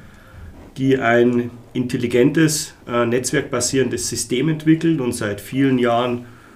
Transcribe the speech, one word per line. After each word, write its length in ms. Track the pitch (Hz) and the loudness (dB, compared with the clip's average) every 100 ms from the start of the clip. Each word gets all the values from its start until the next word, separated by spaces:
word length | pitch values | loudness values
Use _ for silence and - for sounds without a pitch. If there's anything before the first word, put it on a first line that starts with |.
| - - - - - - - - | -20 -20 -20 -20 -20 -20 -16 -4
die 220 | 135 131 | 0 2
ein 520 | 117 120 123 120 120 - - | 4 4 4 2 -4 -8 -10
intelligentes, 1000 | 127 123 127 117 120 139 156 156 - - - - | -6 -4 -2 0 2 4 4 2 0 -8 -14 -4
äh, 200 | 120 117 | -2 0
netzwerkbasierendes 1040 | 123 120 147 - 123 - 135 120 - - | 0 -2 -2 -2 -4 -2 0 0 -2 -6
System 400 | 113 - 123 156 | -6 -4 -2 0
entwickelt 500 | 151 156 160 165 156 | 0 2 2 2 0
und 140 | 123 | -2
seit 260 | 117 107 101 | -2 -4 -6
vielen 380 | - 127 139 127 | -6 0 2 2
Jahren, 480 | 120 117 123 120 - - - | 2 2 0 -4 -8 -20 -20